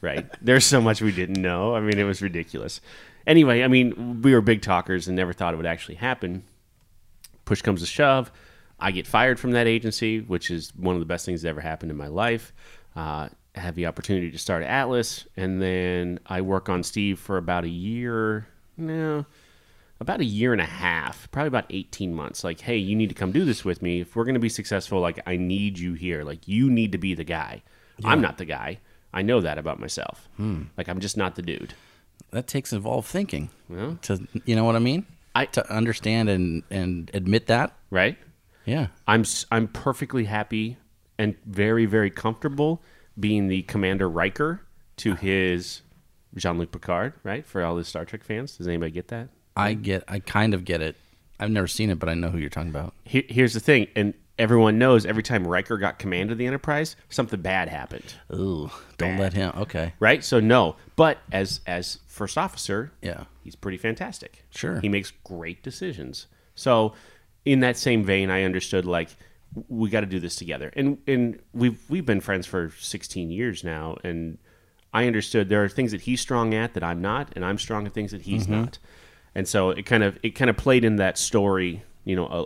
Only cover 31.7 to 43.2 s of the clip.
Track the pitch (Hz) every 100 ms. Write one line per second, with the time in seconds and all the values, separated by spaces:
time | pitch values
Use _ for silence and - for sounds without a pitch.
31.7 | - _ _ _ - - 117 127 139 -
32.7 | 104 107 127 123 180 202 73 76 - -
33.7 | 87 120 165 - 98 - 110 - 110 113
34.7 | 113 120 156 208 - _ 120 139 - -
35.7 | 107 117 110 107 113 107 95 90 82 -
36.7 | 95 90 87 85 101 92 110 - 117 143
37.7 | - - 92 101 175 - _ _ _ -
38.7 | 143 113 - - 110 110 - - 113 113
39.7 | - 139 131 135 131 104 107 104 110 110
40.7 | 123 _ _ _ - 104 101 - 98 104
41.7 | 113 110 110 101 - 110 113 151 139 151
42.7 | 165 - - - -